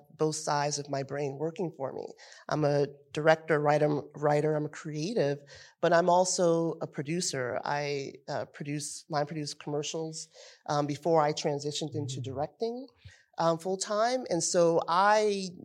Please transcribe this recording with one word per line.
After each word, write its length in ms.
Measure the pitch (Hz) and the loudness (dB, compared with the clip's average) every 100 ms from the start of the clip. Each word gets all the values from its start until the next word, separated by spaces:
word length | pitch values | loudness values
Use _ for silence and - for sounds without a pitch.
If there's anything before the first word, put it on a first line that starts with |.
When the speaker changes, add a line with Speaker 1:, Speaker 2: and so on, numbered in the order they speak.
| - - | -8 -2
Speaker 1:
both 180 | 156 156 | -2 -2
sides 420 | - 147 147 143 | -2 0 0 -4
of 100 | 135 | -4
my 140 | 139 | -6
brain 340 | 135 143 143 139 | -4 -4 -4 -4
working 320 | 156 165 165 - | -6 -4 -6 -6
for 160 | 135 | -8
me. 140 | - - - - - - | -8 -10 -14 -20 -14 -4
I'm 160 | 147 | 0
a 220 | 147 143 143 - _ | 2 2 0 -4 _
director, 480 | 156 156 160 160 151 | 0 4 4 4 2
writer, 260 | 147 147 151 | 4 4 2
I'm, 140 | 147 - - | 0 -4 -2
writer, 400 | 147 147 151 151 | 0 2 2 0
I'm 100 | 151 | -2
a 40 | |
creative, 680 | - 160 151 165 233 139 143 - - - _ | -8 -10 -6 -2 0 0 0 -8 -20 -20 _
but 100 | 170 | 4
I'm 180 | 170 180 | 4 6
also 680 | 180 180 - 175 165 165 - | 4 4 2 2 4 0 -2
a 60 | 147 | -8
producer. 720 | - 139 175 185 135 123 - - | -8 -4 -4 -2 -4 -4 -4 -2
I, 480 | 147 147 143 139 - - | -2 -2 -4 -6 -12 -8
uh, 180 | 135 143 | -6 -6
produce, 600 | - 143 147 143 - - | -10 -8 -6 -8 -12 -6
line 160 | 151 151 | -4 -2
produce 300 | 156 147 - | -4 -8 -10
commercials, 720 | - 147 147 165 160 160 - - - - - | -6 -6 -4 -6 -8 -10 -14 -20 -20 -14 -4
um, 180 | 147 143 | -2 0
before 340 | 143 175 160 | -2 2 4
I 100 | 151 | 4
transitioned 640 | 156 165 143 143 147 151 120 | 2 -2 -2 -4 -6 -6 -6
into 240 | 120 127 | -6 -6
Speaker 2:
Mm. 40 | 123 | -6
Speaker 1:
directing, 600 | 131 156 - 226 247 277 _ - - _ - | -6 -6 -6 -6 -6 -12 _ -20 -20 _ -2
um, 180 | 165 165 | 0 2
full 200 | 185 190 | -2 -4
time. 480 | 196 208 233 254 247 | -2 0 2 0 -2
And 140 | 170 | -2
so 360 | 160 180 170 165 - | 2 4 4 4 2
I 640 | 170 202 214 214 196 190 - | 4 6 6 4 0 -4 -10